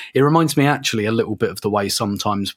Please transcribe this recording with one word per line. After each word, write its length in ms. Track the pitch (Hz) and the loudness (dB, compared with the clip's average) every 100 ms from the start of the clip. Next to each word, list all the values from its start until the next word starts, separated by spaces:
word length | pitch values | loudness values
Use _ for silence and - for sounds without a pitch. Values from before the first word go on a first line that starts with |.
| - | -4
it 80 | 127 | 2
reminds 340 | 147 165 156 147 | 4 4 2 2
me 120 | 143 | 2
actually 380 | 139 - 113 107 | 2 -2 -2 0
a 60 | |
little 240 | 113 110 104 | 0 -2 -2
bit 140 | 104 | -4
of 120 | 95 | -2
the 80 | 107 | -2
way 180 | 104 98 | 0 0
sometimes 640 | - 104 101 107 101 95 | -2 -2 -2 -2 -2 -4